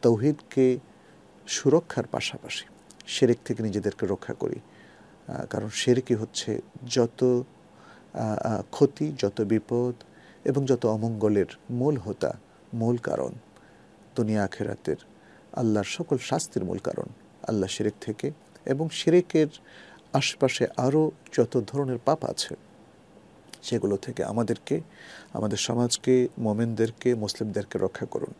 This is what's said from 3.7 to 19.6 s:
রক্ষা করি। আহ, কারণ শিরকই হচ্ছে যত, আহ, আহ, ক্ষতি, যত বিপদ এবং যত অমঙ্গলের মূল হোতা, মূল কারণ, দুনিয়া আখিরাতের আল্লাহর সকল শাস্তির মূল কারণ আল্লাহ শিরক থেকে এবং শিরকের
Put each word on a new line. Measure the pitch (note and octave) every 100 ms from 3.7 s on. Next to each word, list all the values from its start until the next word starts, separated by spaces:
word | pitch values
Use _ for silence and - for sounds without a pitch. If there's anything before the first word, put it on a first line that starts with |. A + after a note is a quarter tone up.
| G2 G2+ - G2
রক্ষা | F#2+ -
করি। | - - -
আহ, | - - - - - - - - -
কারণ | G#2 G#2+
শিরকই | - - B2 B2 A2+
হচ্ছে | G#2+ - - A2 - - A#2+
যত, | B2+ A#2 -
আহ, | B2+ B2 C3 - - - - - - - A2+ G#2+ -
আহ, | G#2 G2+
ক্ষতি, | - C#3 - D3+ C#3
যত | G2+ -
বিপদ | G#2+ A2 G#2+ A#2+ B2 A#2+ - - - - -
এবং | C3+ C3+
যত | B2+ A#2
অমঙ্গলের | G#2+ A2+ A2+ G#2+ G#2 F2+ - -
মূল | A#2+ C3 D3
হোতা, | G2 G2 C#2 - - - -
মূল | A#2+ A2+ A#2+
কারণ, | - - C2 A#2 - - - - - - - -
দুনিয়া | A2 G#2+
আখিরাতের | G2 - G2+ - - D2 - - - - -
আল্লাহর | - A#2+ G#2+ G2 -
সকল | E3+ C3
শাস্তির | - D#3 - - F2+
মূল | F#2
কারণ | - - - - - - -
আল্লাহ | A2 F#2+
শিরক | - G#2+ -
থেকে | - G#2+ C#3 D#3 - - -
এবং | C3+ D#3+
শিরকের | - - F3+ F3+ D#3+ D#3 -